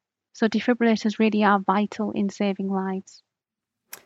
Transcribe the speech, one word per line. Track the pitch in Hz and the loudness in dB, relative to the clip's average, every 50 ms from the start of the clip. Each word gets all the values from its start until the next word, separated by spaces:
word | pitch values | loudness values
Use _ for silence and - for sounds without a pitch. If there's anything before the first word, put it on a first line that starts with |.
| _ _ _ _ _ _ | _ _ _ _ _ _
So | - - 233 214 | -4 -2 0 0
defibrillators | - 208 - 254 240 - 233 233 220 - - 214 - - | 0 0 0 0 0 2 2 2 2 2 0 -2 0 2
really | 220 220 208 208 214 | 2 2 2 2 4
are | 196 202 196 | 4 2 2
vital | 196 - 190 208 208 196 - - 208 202 | 2 0 0 0 0 -2 -4 -6 -6 -4
in | 202 214 202 196 | -2 -2 -2 -2
saving | - - 208 202 190 - 196 196 | -2 -2 -2 -2 -2 -2 -4 -4
lives. | 196 190 190 190 190 190 - - - - _ _ _ _ _ _ _ _ _ _ _ _ _ _ - - _ | -2 -4 -4 -4 -6 -8 -8 -12 -20 -20 _ _ _ _ _ _ _ _ _ _ _ _ _ _ -20 -20 _